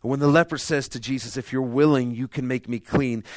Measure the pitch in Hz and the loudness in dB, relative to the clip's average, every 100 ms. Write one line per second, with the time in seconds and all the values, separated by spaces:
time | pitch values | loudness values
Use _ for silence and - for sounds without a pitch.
0 | 120 139 143 156 170 151 - 147 131 123 | -4 2 6 6 4 -2 -2 -2 -2 -8
1 | 110 131 117 131 - 131 127 127 151 139 | -6 -6 -6 -8 -4 -4 -2 4 4 4
2 | 123 117 135 - 127 127 113 120 - - | 0 -4 -6 -4 -4 -4 -4 -8 -2 0
3 | 131 117 - | 0 -4 -8